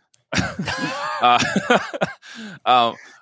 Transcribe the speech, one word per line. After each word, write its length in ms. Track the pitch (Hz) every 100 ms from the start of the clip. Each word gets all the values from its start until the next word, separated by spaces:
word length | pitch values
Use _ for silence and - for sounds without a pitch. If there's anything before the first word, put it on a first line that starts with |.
| _ _ -
<laughs> 320 | - - - 185 - 160 - - -
Uh, 200 | 123 120 - 202 - 240 - - -
<laughs> 560 | - - 233 220 170 -
um, 300 | 127 117 - - -